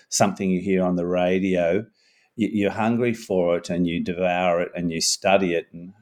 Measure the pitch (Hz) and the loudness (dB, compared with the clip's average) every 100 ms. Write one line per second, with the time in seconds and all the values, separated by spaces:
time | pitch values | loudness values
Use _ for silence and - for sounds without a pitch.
0 | _ - 101 92 95 92 98 92 90 90 | _ 0 0 0 -2 0 0 2 2 0
1 | 87 90 90 95 95 90 85 98 110 _ | 0 0 2 2 2 2 2 0 -4 _
2 | _ _ _ - 104 104 101 98 110 117 | _ _ _ -4 -2 0 0 0 0 0
3 | 123 113 - 92 87 87 - 87 87 85 | 0 -2 -2 0 2 0 -2 -2 0 -2
4 | 78 87 92 90 90 87 87 87 87 82 | -4 -2 0 2 2 0 -2 -4 -4 -2
5 | - - 98 98 92 85 - 85 90 101 | -2 0 2 4 2 -2 -4 -12 -18 -18